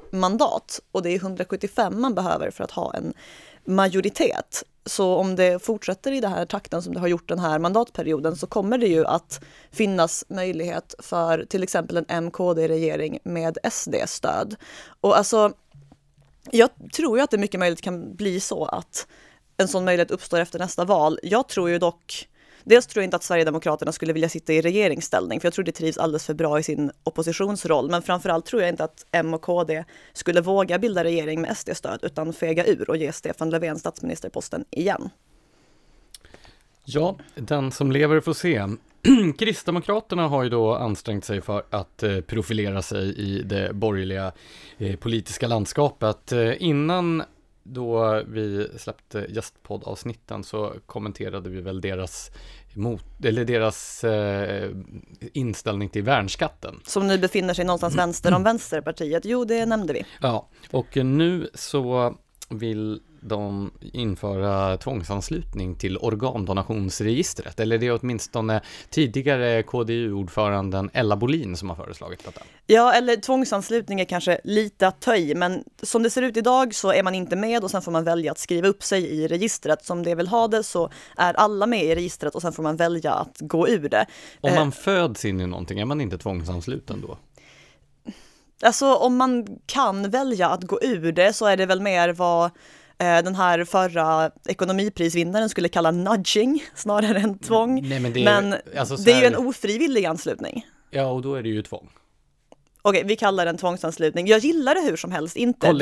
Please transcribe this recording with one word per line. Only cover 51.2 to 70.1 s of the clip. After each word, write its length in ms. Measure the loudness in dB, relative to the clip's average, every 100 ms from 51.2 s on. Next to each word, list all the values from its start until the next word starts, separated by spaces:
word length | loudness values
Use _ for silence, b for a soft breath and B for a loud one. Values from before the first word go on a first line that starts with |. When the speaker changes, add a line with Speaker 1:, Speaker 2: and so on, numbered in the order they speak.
| -8 -8 -10
Speaker 2:
vi 100 | -10
väl 200 | -8 -6
deras 500 | -6 -6 -8 -10 -16 B B B B
mot-, 500 | -6 -6 -6 -10 -2
eller 200 | 0 0
deras, 600 | 0 2 0 -2 -12 -4
eh, 640 | 0 0 0 -2 -2 -4 -6 -8 -14 -18 -20 -18 -10
inställning 560 | -4 -4 -4 -4 -4 -2
till 140 | -2
värnskatten. 800 | 2 2 0 -4 -6 -6 -16 -16 -4
Speaker 1:
Som 200 | 0 2
nu 100 | 2
befinner 360 | 2 0 0
sig 100 | 0
någonstans 300 | 0 0 0
Speaker 2:
Mm. 120 | 0 0
Speaker 1:
vänster 260 | 2 4
om 80 | 4
Vänsterpartiet. 800 | 4 0 -2 -4 -4 -6 -2 -2
Jo, 200 | 0 -2
det 220 | 0 0 0
nämnde 260 | 0 -2
vi. 120 | -6 -6 -4
Speaker 2:
Ja, 280 | -2 -2 -6 B B
och 260 | -4 -2 0
nu 540 | 2 4 2 2 -4
så 600 | -10 -4 -2 0 0 0 -4 _ -20 -12
vill 520 | -8 -6 -4 -4 -6 _ -16
de 460 | -6 -4 -4 -6 -8 -10
införa 960 | -14 -6 -4 -4 -4 -2 0 0 0 -2
tvångsanslutning 1000 | -4 -6 -4 -6 -4 -6 -6 -6 -6 -4
till 220 | -6 -2
organdonationsregistret. 1600 | -2 0 -2 -2 -2 -2 -2 -4 -4 -2 0 0 0 -4 -10 -4
Eller 180 | 0 0
det 80 | 0
är 120 | 0
åtminstone 580 | -2 -6 -6 -4 0 -2 B B B
tidigare 720 | 0 0 0 0 2 2 2
K 220 | 0 -2
D 80 | -2
U-ordföranden 960 | -2 -2